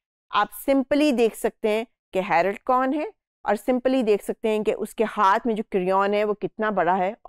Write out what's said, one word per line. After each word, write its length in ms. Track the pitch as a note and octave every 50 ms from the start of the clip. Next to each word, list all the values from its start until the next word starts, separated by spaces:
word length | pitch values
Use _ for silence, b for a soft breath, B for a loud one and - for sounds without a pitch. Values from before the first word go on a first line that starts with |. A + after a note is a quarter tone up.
| _ _ _ _ _ _
आप 180 | - G3+ G#3 - - - - C#4
simply 440 | C4+ C4+ B3+ - D4 C#4 D4+ D4+ A#3+
देख 220 | G#3+ A3+ G#3+ -
सकते 340 | - - G#3+ - _ - G#3+
हैं 180 | G#3 A3 B3 - _ _ _ _ -
कि 60 | F#3
हैरोल्ड 400 | F#3 G#3 D#3+ E3+ F3 G3 G3 -
कौन 340 | - - B3+ B3+ C4 C4 D4
है 200 | D4+ D#4 A4 - _ _ _ _ _ -
और 120 | - G#3
simply 460 | - - C4+ B3+ B3 - C4 C4 C4 A3+
देख 180 | G#3+ G#3 G3
सकते 280 | - - G3 - - A3
हैं 140 | G#3+ G#3+ G#3
कि 100 | G#3+ -
उसके 300 | - G#3+ - - - A3
हाथ 360 | G#3 - G#3 G3+ F#3+ G3+ A#3 -
में 100 | A#3+ G#3+
जो 80 | G#3 A3 -
क्रेयॉन 420 | - F#3+ F3+ F#3 F#3+ F#3+ G3 G3+ G#3
है 100 | G#3 G#3+
वो 100 | G#3 G3+
कितना 380 | - F#3+ E3+ - - A3 G#3+
बड़ा 240 | G3+ F#3+ E3 E3+ F#3
है 220 | G3 F3+ F#3+ A#3 - -